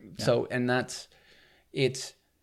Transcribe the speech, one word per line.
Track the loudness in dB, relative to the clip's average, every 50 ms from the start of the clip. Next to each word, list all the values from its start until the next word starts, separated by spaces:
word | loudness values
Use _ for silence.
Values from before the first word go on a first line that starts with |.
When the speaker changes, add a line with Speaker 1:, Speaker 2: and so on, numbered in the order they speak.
| -20 -18 -10 -4
Speaker 1:
Yeah. | 2
Speaker 2:
So, | 2 2 2 2 0
and | -2 0 0 2
that's, | 2 0 0 -4 -8 -14 -14 -16 -20 -20 _ -20 -20 -20 -20 _ _ _ _ _ -2
it's, | 2 2 2 2 -2 -10 -12 -14 _ _ _ _ _